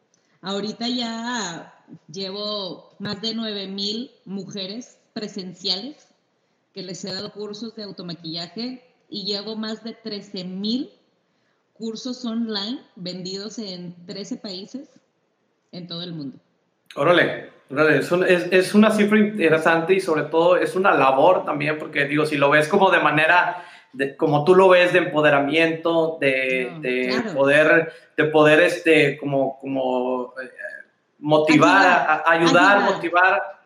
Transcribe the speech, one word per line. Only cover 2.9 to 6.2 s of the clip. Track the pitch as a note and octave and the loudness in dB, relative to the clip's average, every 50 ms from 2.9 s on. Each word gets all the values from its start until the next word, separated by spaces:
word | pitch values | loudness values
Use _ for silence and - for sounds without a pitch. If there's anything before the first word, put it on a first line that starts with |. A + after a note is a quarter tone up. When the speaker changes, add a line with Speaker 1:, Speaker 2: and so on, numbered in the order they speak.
| _ - | _ -14
Speaker 1:
más | G3+ G#3 G#3 G3 | -12 -12 -10 -8
de | A3 A3+ A3 | -8 -8 -6
nueve | A3+ A3+ G#3+ G#3 G3+ G3 | -6 -8 -8 -8 -10 -10
mil | F#3+ G3 G3+ G3+ G3+ G#3+ A3+ B3 - _ _ _ | -10 -10 -8 -8 -6 -6 -8 -10 -12 _ _ _
mujeres | E3+ G3 G3+ F3+ D3+ D3 G3+ F#3 F#3 G#3 B3 B3 - _ _ _ _ _ | -14 -12 -12 -12 -12 -12 -12 -12 -12 -12 -16 -16 -18 _ _ _ _ _
presenciales | A3 G#3+ G#3 - G#3 F3+ F#3 E3+ - F#3+ F#3+ F3+ F#3+ A3+ C#4+ D4+ _ _ _ _ _ | -12 -12 -10 -12 -12 -12 -14 -16 -10 -6 -6 -6 -6 -8 -12 -16 _ _ _ _ _